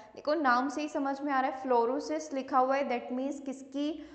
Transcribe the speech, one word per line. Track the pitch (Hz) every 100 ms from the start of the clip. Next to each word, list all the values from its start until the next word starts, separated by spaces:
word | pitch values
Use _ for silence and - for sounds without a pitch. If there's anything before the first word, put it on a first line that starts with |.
| - -
देखो | -
नाम | 320 277 240 269
से | 294
ही | 294
समझ | 302 269 277
में | 294
आ | 269
रहा | 262
है, | -
फ्लोरोसिस | 269 240 233 277 285 311 -
लिखा | 269 262 269
हुआ | 262 269
है, | 262
that | 240 -
means | 254 277 294 -
किसकी | 262 - 277 294 320 -